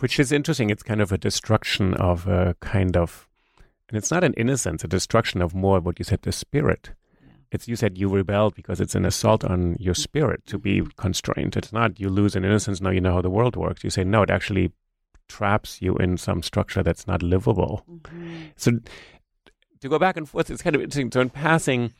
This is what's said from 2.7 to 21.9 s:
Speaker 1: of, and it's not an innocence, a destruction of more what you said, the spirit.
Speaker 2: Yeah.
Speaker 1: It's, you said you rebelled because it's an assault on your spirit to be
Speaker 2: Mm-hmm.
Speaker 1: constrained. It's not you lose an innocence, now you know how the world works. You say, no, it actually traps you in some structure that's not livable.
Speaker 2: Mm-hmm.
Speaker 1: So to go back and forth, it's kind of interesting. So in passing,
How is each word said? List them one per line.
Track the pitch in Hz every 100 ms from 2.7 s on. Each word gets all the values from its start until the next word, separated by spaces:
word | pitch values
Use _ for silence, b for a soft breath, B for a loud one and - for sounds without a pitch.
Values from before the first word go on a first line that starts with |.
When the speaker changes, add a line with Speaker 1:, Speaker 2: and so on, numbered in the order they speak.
| 101 92 90
Speaker 1:
of, | 85 - _ _ _ _ _ _ _
and | 110
it's | -
not | 160
an | 165
innocence, | - 117 135 - 80
a | 82
destruction | 92 - 113 - 92
of | 87
more | 90 95 95
what | 85 85
you |
said, | 87 -
the | -
spirit. | - - 139 156 - - - b b
Speaker 2:
Yeah. | b b b
Speaker 1:
It's, | 104 -
you | 117
said | 107 92
you | 98
rebelled | 98 87 101 107 -
because | - 92
it's | 92 95
an | 92
assault | - 110 110
on | 92 90 87 85
your | 90
spirit | 87 - 147 135 - -
to | 101
be | 101 95
Speaker 2:
Mm-hmm. | 90 -
Speaker 1:
constrained. | 95 - - - 95 101
It's | -
not | 110 113 90
you | 98
lose | 95 104
an | 98
innocence, | 92 107 95 98
now | 95
you | 92
know | 92
how | 90
the | 92
world | 95 123
works. | 98 85 87
You | 101
say, | -
no, | 92 107
it | 95
actually | 92 - 92 90 - _ _ _ _ -
traps | - 101 107 - -
you | 92 -
in | 92 90
some | - 90
structure | - - - -
that's | 90 82 -
not | 90
livable. | 87 92 98 98 90 90 -
Speaker 2:
Mm-hmm. | 170 - 170 170 165 160 -
Speaker 1:
So | - 117 - B B B _ _ _ _ _ _
to | 135
go | 151
back | 185 175
and | 156
forth, | - 165
it's | 123
kind | 175
of | 151
interesting. | 120 135 123
So | 127
in | 127
passing, | 139 156 165 156 127 117